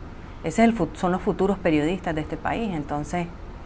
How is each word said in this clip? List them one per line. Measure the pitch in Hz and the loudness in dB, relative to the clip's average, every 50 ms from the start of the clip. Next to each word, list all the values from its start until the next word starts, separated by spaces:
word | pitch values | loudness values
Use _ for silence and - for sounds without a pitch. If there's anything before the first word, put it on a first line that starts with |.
| - - - - - - - - - | -14 -14 -14 -14 -14 -14 -12 -6 -4
ese | 165 156 - | -2 4 6
es | 226 233 | 6 6
el | 226 | 6
fut-, | 226 165 156 - | 4 0 0 0
son | - - 175 | -2 0 0
los | 180 185 | 0 2
futuros | - 214 165 - 185 196 196 190 | 0 0 2 2 4 2 2 2
periodistas | - 180 151 151 147 160 190 175 - 175 156 | 4 4 4 4 4 2 0 0 -2 -2 -2
de | 156 | -2
este | 151 156 165 | -2 -4 -6
país, | 156 - - 143 - 233 208 175 | -4 -4 -2 -2 -2 -2 -2 -2
entonces | 151 - - 147 147 151 - - 175 170 170 - - - - - - - | -4 -4 -2 -4 -4 -4 -2 -2 -2 -4 -4 -8 -12 -14 -14 -14 -14 -14